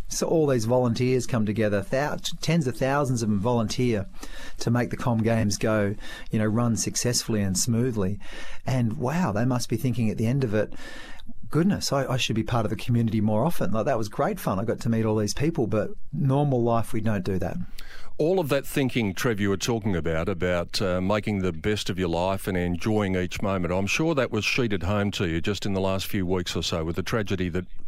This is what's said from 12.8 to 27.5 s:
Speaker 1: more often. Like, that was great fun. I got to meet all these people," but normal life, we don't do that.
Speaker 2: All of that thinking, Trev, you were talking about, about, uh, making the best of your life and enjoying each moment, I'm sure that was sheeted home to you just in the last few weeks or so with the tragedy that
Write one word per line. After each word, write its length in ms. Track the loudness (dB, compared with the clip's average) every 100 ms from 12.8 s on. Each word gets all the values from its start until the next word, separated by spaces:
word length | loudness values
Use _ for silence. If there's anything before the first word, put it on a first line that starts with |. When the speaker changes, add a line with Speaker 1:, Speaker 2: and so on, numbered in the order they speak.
| 0 2 2 2
Speaker 1:
more 240 | 2 2
often. 260 | 4 4 4
Like, 140 | 2
that 140 | 2 0
was 100 | -2
great 320 | 0 -2 0
fun. 180 | -2 -2
I 60 |
got 160 | 0 -2
to 80 | 0
meet 160 | 2
all 120 | 2 2
these 180 | 0
people," 340 | 0 0 0 0
but 220 | 0 0 -2 -4
normal 500 | 0 2 2 2 2
life, 300 | 2 2 2
we 80 | 2
don't 240 | 2 0
do 140 | 0 0
that. 180 | -2 -4 -4 -4 -4 -2 -2 0
Speaker 2:
All 200 | 2 2
of 120 | 2
that 160 | 0 0
thinking, 480 | 0 2 2 0
Trev, 260 | 0 0 2
you 80 | 2
were 80 | 2
talking 400 | 0 0 0 0
about, 320 | 0 0 0
about, 520 | 0 0 0 -2 -2
uh, 180 | 0 0
making 400 | 0 0 0 0
the 100 | 0
best 380 | -2 -2 -2 -2
of 100 | -2
your 120 | 0
life 360 | 0 0 0 -2
and 120 | -2
enjoying 580 | 0 0 0 2 2 0
each 240 | -2 -2
moment, 320 | -2 0 0
I'm 140 | 0 0
sure 280 | 0 0
that 160 | 2 0
was 140 | 0
sheeted 380 | 0 0 0 0
home 280 | 0 0 0
to 140 | -2 -2
you 140 | 0
just 240 | -2 -2
in 80 | -2
the 80 | 0
last 260 | 0 -2 -2
few 200 | -2 0
weeks 280 | -2 -2
or 80 | -4
so 220 | -2 -2
with 120 | -2 -4
the 60 |
tragedy 460 | -2 -2 -2 -2
that 160 | -2